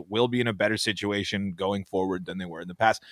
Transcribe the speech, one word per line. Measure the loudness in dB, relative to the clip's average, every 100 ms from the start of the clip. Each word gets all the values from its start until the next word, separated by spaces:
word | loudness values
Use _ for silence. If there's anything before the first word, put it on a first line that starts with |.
| -2
will | 2 2
be | 2
in | 0
a |
better | 2 2 2
situation | 0 0 0 0 0 -2 -4
going | -2 -2 -2
forward | -2 -2 0 -2 -4
than | -8
they | -8
were | -8
in | -8
the |
past. | 2 2 2 -6